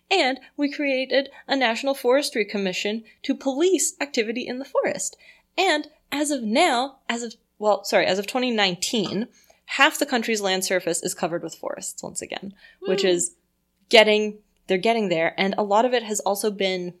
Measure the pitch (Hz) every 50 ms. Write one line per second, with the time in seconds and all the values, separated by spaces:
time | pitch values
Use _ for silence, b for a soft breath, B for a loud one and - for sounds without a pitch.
0 | B - 392 381 294 254 269 269 B B B B 285 277 285 - 294 277 269 254
1 | 262 254 - 269 269 - B B B B 269 269 254 226 233 226 269 269 277 277
2 | - 240 254 285 285 - - 247 208 202 - 202 196 185 185 - - 208 214 226
3 | 220 b b b b - 269 269 - 269 262 269 339 370 381 285 - - - -
4 | 285 285 - 247 214 220 233 247 - - 247 254 277 - - 554 508 - - -
5 | - - - - b b b b b b - - 370 381 311 302 302 - _ _
6 | _ - 269 285 302 285 302 262 226 208 220 277 359 339 262 233 262 285 - _
7 | _ - 233 233 240 226 - _ _ _ _ - 208 214 202 196 - - 226 190
8 | 165 - 185 196 202 - - 254 247 254 233 214 202 185 175 - - - - 226
9 | 180 151 - 190 240 - b b b b b b b b - - 277 311 302 -
10 | 294 - 262 240 226 - 226 208 202 190 190 185 190 - 196 180 - 165 170 -
11 | - - - - 190 165 170 170 165 165 - - - - - - - - - -
12 | - - - - - - - - - 202 - b b b b b 370 392 381 392
13 | 381 370 359 349 339 - - _ _ _ _ _ _ _ _ _ _ - - 226
14 | 214 214 214 214 214 214 208 - _ _ _ _ _ - 185 185 175 226 233 233
15 | 208 185 175 160 165 - - - 196 196 196 - 214 196 196 214 240 254 254 240
16 | 226 214 214 196 - 190 202 202 - 214 202 196 196 190 185 180 180 180 175 _